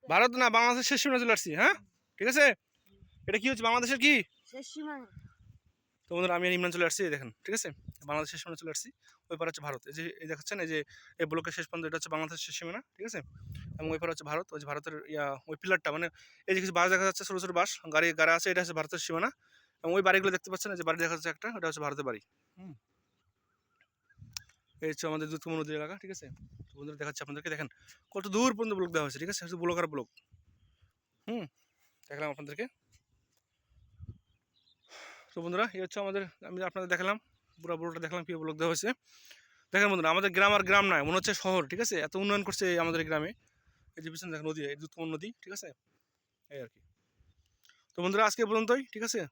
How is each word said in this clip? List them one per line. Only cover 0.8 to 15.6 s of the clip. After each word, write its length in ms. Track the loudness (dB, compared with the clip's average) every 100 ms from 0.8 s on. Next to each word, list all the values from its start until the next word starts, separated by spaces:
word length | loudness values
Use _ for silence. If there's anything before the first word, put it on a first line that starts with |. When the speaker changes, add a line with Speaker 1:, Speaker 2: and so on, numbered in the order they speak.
| 2
Speaker 1:
শেষ 100 | 2
সীমানা 180 | 4 2
চলে 120 | 4 2
আসছি, 160 | 2 4
হ্যাঁ? 180 | 4 4 -4 _ _ -4
ঠিক 80 | 0
আছে? 180 | 6 6 6 _ _ _ _ -20 _ -2
এটা 120 | 0
কি 80 | 0
হচ্ছে, 140 | 0
বাংলাদেশের 360 | 2 2 2 4
কি? 140 | 6 6 2 _ _
Speaker 2:
শেষ 200 | -16 -14
সীমানা। 400 | -10 -10 -10 -14 -20 -20 _ -20 -20 _ _ _ _ _
Speaker 1:
তো 0 |
বন্ধুরা, 240 | 0 2 2
আমি 100 | 2
আর 60 |
ইমরান 180 | 2 2
চলে 120 | 2 0
আসছি, 140 | 2
এই 80 | -2
দেখেন, 160 | -2 -6 -14
ঠিক 120 | -6 -4
আছে? 140 | -4 -10 -16 -16 -4
বাংলাদেশের 260 | -4 -4
শেষ 80 | -8
সীমানা 160 | -12 -12
চলে 120 | -8
আসছি, 160 | -8 -10 _ _ _ _
ওই 100 | -6
পার 100 | -6
হচ্ছে 160 | -6
ভারত। 180 | -8 -10 -10
এই 60 |
যে, 100 | -10 -10 -10
এই 80 | -10
দেখাচ্ছেন, 300 | -10 -8 -6
এই 100 | -4
যে 60 | -4 -6 -14 -20 _
এই 60 | -2
ব্লকের 260 | -2 -4 -8
শেষ 100 | -8
প্রান্ত, 160 | -8 -6
এটা 120 | -6
হচ্ছে 140 | -4
বাংলাদেশের 300 | -4 -4 -8 -10
শেষ 100 | -10
সীমানা, 220 | -10 -12 -14
ঠিক 140 | _ -10
আছে? 120 | -10 -12 -18 -16 -14 -12
এবং 140 | -8 -6
ওই 80 | -4
পার 100 | -4
হচ্ছে 160 | -6 -4
ভারত, 220 | -4 -4
ওই 80 | -12
যে 40 | -8
ভারতের 300 | -8 -6 -12 -8
ইয়া, 180 | -4 -4 -4 -10
ওই 80 |
পিলারটা, 320 | -10